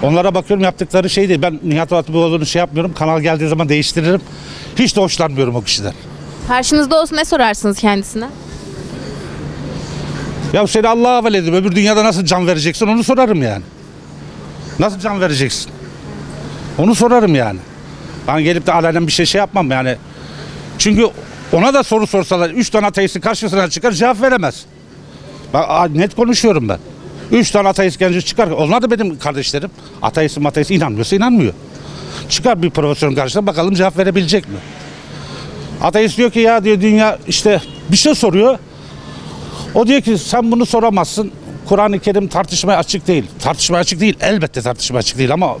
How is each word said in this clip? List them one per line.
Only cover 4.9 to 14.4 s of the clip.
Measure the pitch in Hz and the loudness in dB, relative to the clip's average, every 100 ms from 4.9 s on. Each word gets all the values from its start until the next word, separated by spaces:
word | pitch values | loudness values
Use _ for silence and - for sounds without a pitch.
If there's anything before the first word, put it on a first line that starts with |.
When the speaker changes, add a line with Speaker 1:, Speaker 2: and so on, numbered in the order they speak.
| 202 | 2
Speaker 1:
de | |
hoşlanmıyorum | 185 - 160 135 127 120 | 0 0 -2 0 0 -2
o | |
kişiden. | 101 - 98 - - - - - - | -2 -4 -4 -8 -14 -16 -16 -10 -2
Speaker 2:
Karşınızda | 247 254 302 277 320 | 0 2 2 4 2
olsa | 320 311 | 2 -2
ne | 311 | 0
sorarsınız | 311 226 208 208 196 | 2 2 0 -2 0
kendisine? | 214 202 196 220 247 - - - - - - - - - - - - - - - - - - - - - - | 2 0 -2 -8 -10 -12 -16 -16 -14 -14 -12 -12 -12 -12 -12 -12 -10 -10 -10 -10 -10 -10 -8 -8 -8 -6 -2
Speaker 1:
Ya | 175 208 | 2 2
seni | 220 226 | 2 2
Allah'a | 233 240 247 | 4 4 2
havale | 226 202 | 2 0
edeyim. | 165 180 | 2 2
Öbür | 196 180 | 2 2
dünyada | 208 214 | 4 4
nasıl | 220 175 165 | 4 2 2
can | 180 175 | 2 2
vereceksin | 160 151 - 214 | 0 0 0 0
onu | 226 | 2
sorarım | 233 262 247 180 | 2 4 4 2
yani. | 120 98 - - - - - - - - | 0 -2 -8 -16 -20 -20 -20 -18 -16 -16